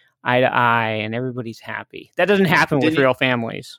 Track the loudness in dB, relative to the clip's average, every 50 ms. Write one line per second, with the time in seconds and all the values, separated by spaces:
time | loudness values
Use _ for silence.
0 | _ _ _ _ -4 0 2 2 2 2 2 2 2 2 2 2 0 -2 -2 -4
1 | -4 -6 -6 -6 -6 -6 -8 -8 -10 -10 -12 -14 -14 -14 -12 -12 -14 _ -18 -20
2 | -20 _ _ -2 0 2 4 4 4 4 4 2 2 2 2 0 0 2 2 2
3 | 2 2 2 2 0 0 0 -2 -4 -6 -8 -10 -14 -14 -20